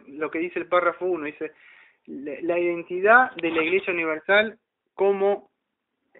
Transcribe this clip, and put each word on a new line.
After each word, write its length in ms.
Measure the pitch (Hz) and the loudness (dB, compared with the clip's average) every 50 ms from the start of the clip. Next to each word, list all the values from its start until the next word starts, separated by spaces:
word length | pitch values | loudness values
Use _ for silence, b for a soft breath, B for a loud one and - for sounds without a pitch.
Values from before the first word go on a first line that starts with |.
| - - | -12 -16
lo 220 | 143 147 156 147 | -10 -8 -6 -6
que 80 | - 165 | -4 -4
dice 200 | 165 180 175 180 | -6 -4 -6 -8
el 80 | 165 | -4
párrafo 380 | - - 180 175 175 165 - 180 | 0 0 2 2 2 0 -2 -2
uno, 220 | 180 180 165 151 | -4 -2 -4 -4
dice, 260 | 147 151 - 160 151 b b b b b b b b b b b | -8 -10 -10 -12 -12 b b b b b b b b b b b
La, 300 | - 160 147 131 147 139 - | -16 -16 -12 -10 -10 -10 -6
la 180 | - 165 175 175 | -4 -2 0 0
identidad 720 | 175 175 175 170 170 - 175 180 185 202 226 247 254 247 - | 0 0 -2 -4 -6 -8 -4 0 4 6 6 6 6 4 0
de 180 | 165 165 165 | -4 -4 -2
la 120 | 165 165 160 | -2 0 0
iglesia 300 | 160 180 190 190 - 180 | 0 0 0 0 -2 -2
universal 640 | 175 165 160 156 156 - - 196 208 214 220 208 - _ _ _ _ _ _ _ | -2 -2 -2 -4 -4 0 2 4 4 4 2 -2 -10 _ _ _ _ _ _ _
como 560 | - 190 196 196 196 196 196 202 190 - _ _ _ _ _ _ _ _ _ _ _ _ _ _ - | 0 0 2 2 2 2 0 0 0 -4 _ _ _ _ _ _ _ _ _ _ _ _ _ _ -20